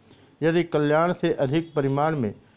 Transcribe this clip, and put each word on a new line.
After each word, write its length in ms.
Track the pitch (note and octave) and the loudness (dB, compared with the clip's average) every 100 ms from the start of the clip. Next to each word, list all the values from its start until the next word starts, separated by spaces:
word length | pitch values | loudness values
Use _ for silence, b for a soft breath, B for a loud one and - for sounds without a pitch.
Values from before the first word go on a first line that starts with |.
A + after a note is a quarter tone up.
| b b b b | b b b b
यदि 200 | D#3 E3+ | 0 0
कल्याण 500 | E3+ D3+ D3 D3+ E3+ | 0 0 2 2 2
से 200 | F3 E3+ | 0 -2
अधिक 420 | - C3+ D#3+ E3 | 0 0 -2 -2
परिमाण 420 | D3+ C#3 C#3 D#3 D#3 | -2 0 0 0 0
में 180 | G#2+ - b | -4 -6 b